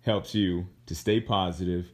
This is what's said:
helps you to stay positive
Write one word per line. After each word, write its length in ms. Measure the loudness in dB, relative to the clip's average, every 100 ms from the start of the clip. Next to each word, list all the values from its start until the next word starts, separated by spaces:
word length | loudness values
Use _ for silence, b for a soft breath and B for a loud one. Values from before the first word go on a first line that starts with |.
helps 320 | 2 0 0
you 340 | 0 2 0 -6 -14 -12
to 80 |
stay 260 | -6 0 0
positive 680 | 2 0 0 -2 -2 -4 -6